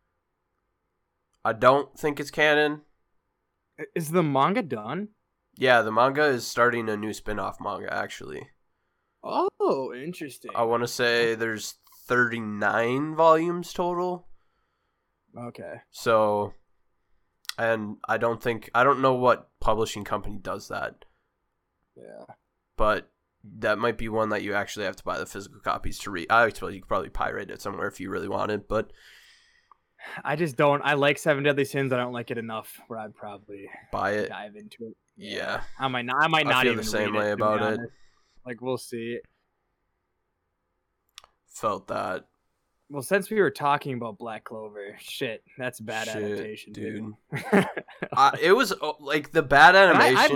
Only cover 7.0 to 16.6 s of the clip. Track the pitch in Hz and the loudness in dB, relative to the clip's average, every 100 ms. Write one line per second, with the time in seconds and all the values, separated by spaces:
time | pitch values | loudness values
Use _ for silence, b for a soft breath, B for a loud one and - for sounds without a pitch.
7 | 107 98 - 104 98 - 101 95 101 98 | -4 -8 -8 -6 -6 -6 -8 -8 -6 -6
8 | 101 - - - - _ _ _ _ _ | -6 -10 -12 -14 -14 _ _ _ _ _
9 | _ _ - - 381 - 392 139 131 123 | _ _ -6 -2 -2 0 0 0 -4 -10
10 | 151 175 147 - 120 - 117 117 120 - | -12 -10 -12 -14 -8 -2 0 2 0 0
11 | 120 120 117 113 113 107 - - _ - | 2 4 2 0 -2 -4 -8 -14 _ -12
12 | - 123 120 117 107 104 104 104 117 135 | 0 2 2 0 -6 -2 0 2 2 0
13 | 156 156 165 160 170 175 170 - 175 175 | -2 4 6 6 4 -2 -4 -4 -2 -2
14 | 180 175 - - _ _ _ _ _ _ | -4 -4 -10 -20 _ _ _ _ _ _
15 | _ _ _ - 120 - 82 101 _ - | _ _ _ -16 -14 -14 -14 -16 _ -6
16 | 120 110 107 104 104 - | 2 4 4 2 -2 -8